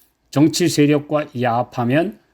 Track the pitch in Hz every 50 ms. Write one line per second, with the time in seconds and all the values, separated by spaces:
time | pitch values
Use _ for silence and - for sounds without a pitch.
0 | _ _ _ _ _ _ - 139 147 160 160 - 180 160 - - 147 143 151 147
1 | 143 - 151 147 147 - - 123 120 123 117 120 123 - - - 120 117 127 151
2 | 170 196 220 - _ _